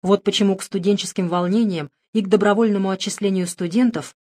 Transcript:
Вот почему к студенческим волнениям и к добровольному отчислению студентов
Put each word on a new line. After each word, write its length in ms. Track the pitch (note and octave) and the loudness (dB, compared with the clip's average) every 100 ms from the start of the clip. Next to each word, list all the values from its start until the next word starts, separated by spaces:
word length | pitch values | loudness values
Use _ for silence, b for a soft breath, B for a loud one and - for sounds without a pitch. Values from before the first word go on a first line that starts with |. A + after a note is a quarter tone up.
Вот 220 | F#3 G3 | 2 2
почему 320 | G#3 G3 G3+ F#3+ | 2 2 0 0
к 60 | |
студенческим 640 | - G3 F3+ G3+ - - F3 | -4 -2 0 0 -2 -4 -2
волнениям 640 | F3+ F3+ G#3 A3 E3+ D3 _ _ | 0 0 0 0 -2 -8 _ _
и 100 | A3 | -4
к 60 | F#3+ | 2
добровольному 600 | G#3 G#3 G3+ A3+ G3 G3 | 2 4 2 2 2 -2
отчислению 560 | F#3+ G3+ - G3+ F#3+ F3 | -4 -6 -4 -2 0 -4
студентов 680 | - F3 G3 B3 A#3 C#3 _ | -4 -2 2 2 0 -10 _